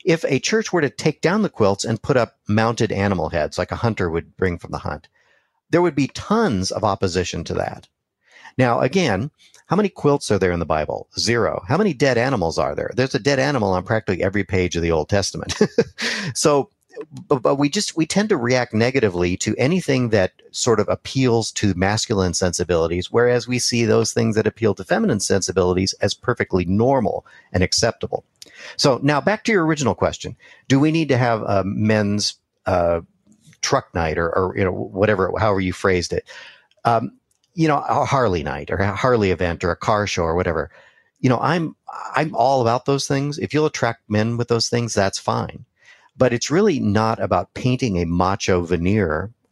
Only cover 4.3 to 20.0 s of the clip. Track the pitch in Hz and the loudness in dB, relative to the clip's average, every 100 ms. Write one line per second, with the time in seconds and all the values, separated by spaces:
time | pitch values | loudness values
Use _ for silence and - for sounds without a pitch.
4.3 | - 92 85 - 71 - 76 - _ _ | -4 -2 -2 -8 -8 -8 -10 -12 _ _
5.3 | _ _ _ _ 165 175 143 131 - - | _ _ _ _ 2 2 0 -2 -4 0
6.3 | 220 208 95 92 92 104 98 95 90 87 | 2 2 0 -2 -2 -2 0 -2 -2 -2
7.3 | 85 82 62 50 - - _ _ _ _ | -6 -4 -4 -4 -8 -18 _ _ _ _
8.3 | - - - 127 120 131 190 147 95 143 | -20 -8 0 2 4 2 2 2 0 -4
9.3 | - _ - - 175 202 - 147 143 - | -10 _ -20 -2 0 0 0 2 2 0
10.3 | 101 90 87 80 78 73 58 - - 98 | 0 0 -2 0 -2 -2 -6 -8 -4 0
11.3 | 120 87 - 90 165 214 123 143 113 131 | 0 0 -2 -2 0 0 2 2 2 2
12.3 | 117 82 80 69 76 - 107 135 - 139 | 0 0 0 -2 -4 -4 -2 -2 0 0
13.3 | 131 139 135 101 92 - 113 - 90 95 | 2 0 0 0 0 0 -2 -2 -2 0
14.3 | 101 92 95 90 87 82 82 76 101 - | -2 0 0 0 0 0 0 0 -2 -2
15.3 | - - - - - - - 240 214 185 | -6 -8 0 0 2 -2 -6 -6 -4 -6
16.3 | - 160 143 - _ _ - - 131 - | 0 2 2 0 _ _ -18 -16 -18 -2
17.3 | 135 143 143 143 208 - 165 151 196 214 | 0 0 0 0 0 -4 -4 -2 0 0
18.3 | 160 120 127 120 107 123 131 107 87 87 | 0 2 0 0 0 2 2 2 2 0
19.3 | 92 113 104 131 185 151 131 | 0 -2 0 0 0 0 0